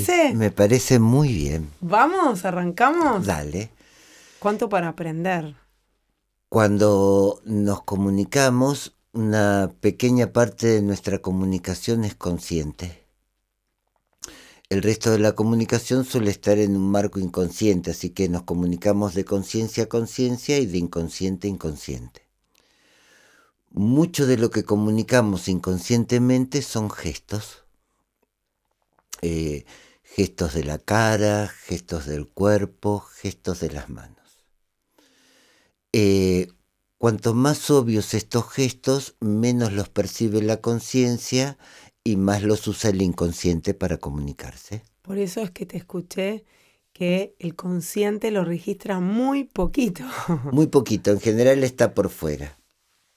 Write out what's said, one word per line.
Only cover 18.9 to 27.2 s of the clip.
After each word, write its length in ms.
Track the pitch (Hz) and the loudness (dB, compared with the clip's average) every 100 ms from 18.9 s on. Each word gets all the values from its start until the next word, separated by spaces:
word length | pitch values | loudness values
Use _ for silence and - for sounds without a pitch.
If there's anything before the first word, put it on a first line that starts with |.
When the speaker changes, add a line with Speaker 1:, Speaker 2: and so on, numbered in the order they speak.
| 101 104 | 0 0
Speaker 2:
de 140 | 90 92 | -2 -2
conciencia 560 | 98 95 113 110 117 | -4 -2 -4 -4 -4
a 40 | 110 | -2
conciencia 720 | 117 113 - 123 120 - 143 | -4 -4 -2 -2 -2 -2 0
y 60 | |
de 140 | 110 90 | 0 -2
inconsciente 680 | 85 85 82 - 95 92 101 | -4 -4 -6 -4 -4 -4 -6
a 40 | |
inconsciente. 760 | 92 80 71 - 64 60 - _ _ _ _ _ _ _ _ _ _ _ _ _ _ _ | -6 -8 -10 -10 -12 -14 -20 _ _ _ _ _ _ _ _ _ _ _ _ _ _ _
Mucho 580 | - 107 139 175 160 131 | 0 2 4 2 2 2
de 120 | 120 | 4
lo 100 | 113 | 2
que 160 | 110 | 0
comunicamos 840 | - 104 107 110 110 127 110 92 - | 0 0 2 0 2 2 2 0 -2
inconscientemente 1120 | 90 92 92 - 120 110 120 123 127 131 147 | -2 -2 -4 0 0 2 2 4 2 0 -4
son 260 | - 113 104 | -4 -4 -6
gestos. 760 | - 82 - | -6 -8 -8